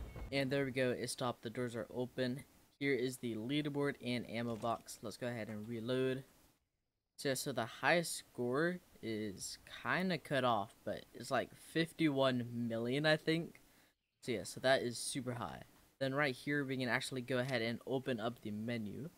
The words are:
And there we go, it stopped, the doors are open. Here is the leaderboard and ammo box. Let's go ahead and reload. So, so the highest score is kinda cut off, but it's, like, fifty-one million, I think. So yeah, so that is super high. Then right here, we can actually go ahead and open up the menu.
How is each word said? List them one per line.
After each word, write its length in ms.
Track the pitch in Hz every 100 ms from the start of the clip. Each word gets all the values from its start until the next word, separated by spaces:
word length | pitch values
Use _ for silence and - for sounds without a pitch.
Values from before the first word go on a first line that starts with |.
| - - -
And 180 | 139 135
there 140 | 139
we 80 | 135
go, 180 | 127 127
it 200 | 104 127
stopped, 320 | - 123 -
the 80 | 120
doors 260 | 110 123 117
are 100 | -
open. 480 | 120 123 - 127 120 - - - -
Here 140 | 143
is 240 | 123 127 127
the 180 | 123 110
leaderboard 600 | 117 147 147 143 143 -
and 260 | 120 123 -
ammo 280 | 113 120 113
box. 420 | 117 113 - -
Let's 160 | 113 -
go 100 | 123
ahead 200 | 120 107
and 200 | 107 107
reload. 560 | 117 113 127 131 131 - - _ _ _ _ _ _ _ -
So, 160 | 143
so 180 | 127 147
the 140 | 123 117
highest 500 | - 131 170 165 -
score 640 | - - 123 131 170 180 - -
is 560 | 110 107 107 90 - - - -
kinda 360 | 120 147 185 160
cut 240 | - 143
off, 320 | 123 110 98 -
but 200 | - 90 -
it's, 160 | - 117
like, 240 | 127 98
fifty-one 920 | - - 160 165 - 160 135 135 123 120
million, 520 | 120 120 113 117 139
I 120 | 156 156
think. 440 | - 165 170 - - - _ _ _ _
So 100 | -
yeah, 120 | 110
so 160 | 87 -
that 220 | 127 135
is 160 | 117 117
super 360 | - 147 123
high. 280 | 120 90 64 - - - -
Then 160 | 135
right 200 | 139 147
here, 300 | 127 - 147
we 140 | 131 131
can 100 | 127
actually 320 | 120 - 131
go 180 | 123 127
ahead 240 | 131 123
and 160 | 113 117 -
open 340 | 131 135 117
up 200 | 113 123
the 100 | 110
menu. 580 | 104 113 120 101 101 156